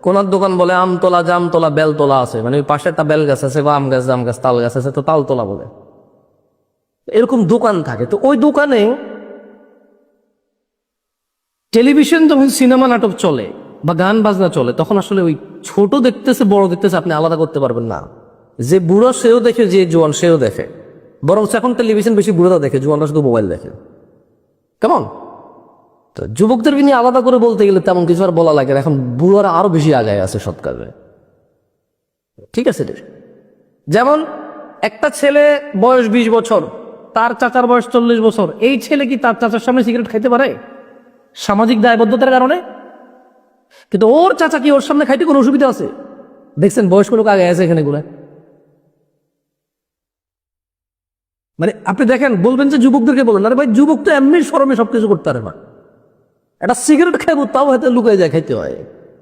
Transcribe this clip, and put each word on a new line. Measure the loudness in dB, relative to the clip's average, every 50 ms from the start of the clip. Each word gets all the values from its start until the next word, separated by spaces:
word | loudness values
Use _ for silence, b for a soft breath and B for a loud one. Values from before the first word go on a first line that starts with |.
কোনার | 0 0 0 0 0 0
দোকান | 0 0 0 0 0 0
বলে। | 2 2 2
আমতলা, | 0 0 0 0 0 0 2 2 2
জামতলা, | 0 0 0 0 -2 0 0 0 0 0
বেলতলা | 0 0 0 0 0 0 0 2 2 0
আছে, | 0 -2 -6 -6
মানে | -4 -2 -2
ওই | -2
পাশে | -2 -2 -4 -2 -2 -4
একটা | -4 -2 -2
বেল | 0 0 0 0
গাছ | 0 -2 -2 -4
আছে | -4 -4 -2
বা | 0 0 0
আম | 0 0 -2
গাছ, | -2 -2 -2
জাম | -2 -2 -2 -2
গাছ, | -6 -6 -4
তাল | -2 0 0 0
গাছ | -2 -2 -4
আছে, | -4 -6 -4
তো | -6 -4
তালতলা | -4 -2 -2 -2 0 -2 -4 -4 -4
বলে। | -6 -8 -10 -12 -18 -20 -20 -20 -20 _ _ _ _ _ _ _ _ _ _ _ _ _ _ _ _ _ _ _ _ _ _ _ -4
এরকম | 0 0 0 2 0 0 2
দোকান | 2 0 0 2 0 -2 -2
থাকে। | -4 -6 -6 -6 -4
তো | -4 -4 0
ওই | 0 0 2
দোকানে | 2 2 2 2 0 0 0 0 0 0 0 -2 -4 -8 -16 -16 -18 -18 -20 -20 -20 -20 -20 -20 _ _ _ _ _ _ _ _ _ _ _ _ _ _ _ _ _ _ _ _ _ _ _ _ _ _ _ _ _ _ _ _ _ _ _ _ _ _ _ _ _ _ _
টেলিভিশন | 0 2 2 4 4 4 2 2 2 2 4 4
যখন | 4 4 2 2
সিনেমা | 2 2 2 4 4 4 2 2
নাটক | 2 0 0 -2 -2 -2
চলে | -2 -2 -2 -2 -6 -10 -14 -18 -20 -20 -20 -6 -4
বা | -4 -2
গান | 0 0 0 2 2
বাজনা | 2 0 0 0 -2 0
চলে, | 0 0 -2 -2
তখন | -2 -2 -2 0 0 -2
আসলে | -2 -2 -2 0
ওই | 0 0 -2 -4 -8 -18 -20 -20 -20
ছোট | -6 0 0 0 2 2
দেখতেছে, | 2 2 0 0 0 -2 -2 0 2 2
বড় | 2 4 2 2 0
দেখতেছে, | -2 -2 -2 0 0
আপনি | 0 -2 -2
আলাদা | -2 0 0 -2 0
করতে | -2 -2 -4 -2 -4
পারবেন | -2 -2 -2 -4 -6
না। | -6 -8 -10 -10 -14 -20 -20 -20 -20 _ _ _ _ _ -8
যে | -2 0 0 0
বুড়ো | 2 2 2 4 4 2
সেও | 0 0 2 2 2 4
দেখে, | 2 0 0 2 0
যে | 2 2 2 2
জোয়ান | 2 2 2 2 2
সেও | 0 0 2 2 2 2
দেখে। | 0 -2 -2 -6 -12 -12 -14 -20 -20 -20 -20 -20 _ -20 _ _ -2
বরং | 0 0 0 0 0
এখন | -2 -2 -2 -2 -2
টেলিভিশন | -2 0 0 0 0 0 2 0
বেশি | 2 0 0
বুড়োরা | 2 2 2 4 2 2
দেখে, | 0 -2 -2 -2
জোয়ানরা | -2 -2 -2 0 -2
শুধু | -2 -2 0
মোবাইল | 0 2 0 0 -2 -2
দেখে। | -6 -10 -12 -18 -20 -20 -20 -20 -20 _ _ _ _ _ _ _ _ _ _ _ _ _ _ _ _ _
কেমন? | -2 0 0 -2 -2 -6 -12 -18 -20 -20 -20 -20 -20 -20 -20 -20 _ _ _ _ _ _ _ _ _ _ _
তো | -14 -12
যুবকদেরকে | -12 -2 -2 0 0 0 0 0 0 2 2
নিয়ে | 2 2 2
আলাদা | 2 2 2 2 2
করে | 2 2 2 2
বলতে | 2 2 2 2 2
গেলে | 2 2 2
তেমন | 0 0 0 0 0
কিছু | 0 0 0 0
আর | 0
বলা | 2 2 2 2
লাগে | 2 2 0 0
না। | 0 0
এখন | 0 -2 -2 -2
বুড়োরা | -4 -6 -4 0 2 2 4 4 2 2
আরো | 0 0 0 0
বেশি | 0 0 2 2 2
আগায় | 0 0 0 -2 -2
আছে | -4 -4 -6 -8
সব | -8 -8 -12 -10
কাজে। | -10 -10 -10 -10 -14 -18 -18 -20 -20 -20 _ _ _ _ _ _ _ _ _ _ _ _ _ _ _ _ _ _ _ _ _ _ _ _ _ -20 -20 _
ঠিক | -6 -2 -2 -2
আছে | -2 -2 -6
রে? | -8 -8 -16 -18 -20 -20 -20 -20 -20 -20 _ _ _ _ _ _ _ _ _ _
যেমন | -2 0 0 2 2 0 0 -2 -8 -12 -16 -18 -18 -20 -20 -20 -20 -12 -8
একটা | -8 -8 -6 -4 -6 -4
ছেলে | -4 -2 -2 2 2 4 4 4 2 0 -4 -8 -2 0
বয়স | 2 2 4 2 2 2
বিশ | 0 0 2 2
বছর, | 0 0 0 0 -2 -2 -2 -4 -14 -18 -20 -20 -20 -20 -20 -6 -4
তার | -2 -2 -2 -2 -2
চাচার | -4 -2 0 0 0
বয়স | 2 0 0 0 0
চল্লিশ | -2 0 2 2 2 2
বছর, | 2 0 0 0 -4 -4 -2 0
এই | 2 2 2 0
ছেলে | -2 -4 -2 -2 -2
কি | -4 -4
তার | -2 -2 -2 -2 -2
চাচার | -2 -2 -2 -4
সামনে | -2 -2 0 0 0
সিগারেট | 0 -2 -4 -4 -4
খাইতে | -6 -2 0 0
পারে? | 0 2 0 -2 -4 -8 -14 -20 -20 -20 -20 -20 -20 -20 _ _ _ _ _ _ _
সামাজিক | -10 -4 -2 0 0 2 2 2 2
দায়বদ্ধতার | 2 2 4 2 2 0 2 0 2 2
কারণে। | 2 2 2 2 -2 -4 -4 -12 -20 -20 -20 -20 -20 -20 -20 -20 -20 -20 _ _ _ _ _ _ _ _ _ _ b b b b
কিন্তু | -2 2 4 4
ওর | 4 4 4 2 2
চাচা | 0 -2 -2 -2 0
কি | 2 2
ওর | 2 2
সামনে | 2 0 0 0 2
খাইতে | 0 0 0 2
কোনো | 2 2 2
অসুবিধা | 2 2 2 2 0 0
আছে? | 0 -4 -8 -10 -10 -14 -20 -20 -20 -20 -20 -20 -20 -20 _ _ _ 0
দেখছেন | 0 0 2 0 0 2
বয়স্ক | 2 2 2 2
লোক | 0 0 2
আগে | 2 2 2 2 2
আছে | 2 0 0
এখানে | 0 0 0
গুলা। | 0 -2 -4 -6 -8 -12 -18 -20 -20 -20 -20 -20 _ _ _ _ _ _ _ _ _ _ _ _ _ _ _ _ _ _ _ _ _ _ _ _ _ _ _ _ _ _ _ _ _ _ _ _ _ _ _ _ _ _ _ _ _ _ _ _ _ _ _ _ _ _ _ _ _ _ _ _ _ _ _ -4
মানে | -4 -4 -4 -4 -6
আপনি | -6 -2 0 0
দেখেন, | 0 2 0 0 0 0 0
বলবেন | 0 0 2 2 0 2
যে | 2 4
যুবকদেরকে | 4 4 4 2 2 2 2 2 2
বলেন, | 2 2 2 2
আরে | 0 0
ভাই, | 0 0
যুবক | 2 2 2 2 2 2 0 0
তো | 0
এমনি | 2 2 4 4 2 2
শরমে | 0 0 0 -2 0 0 0
সবকিছু | -2 -2 -2 0 -2 -2 -2
করতে | -4 -4 -4 -6
পারে | -6 -6
না। | -8 -12 -16 -18 -20 -20 -20 -20 _ _ _ _ _ _ _ _ _ _ _ _ _ _ _ _ -4
একটা | -4 -4
সিগারেট | -2 2 2 4 4 4 2 0 -2 0
খাইবো, | 0 0 0 -2 -2
তাও | 0 0 2
হয়তো | 2 2 2 0 0
লুকায় | 0 2 2 2 2
যায় | 2 2 0
খাইতে | 0 -2 -2 -2 -6
হয়। | -6 -6 -8 -10 -12 -14 -20 -20 -20 -20 -20 _ _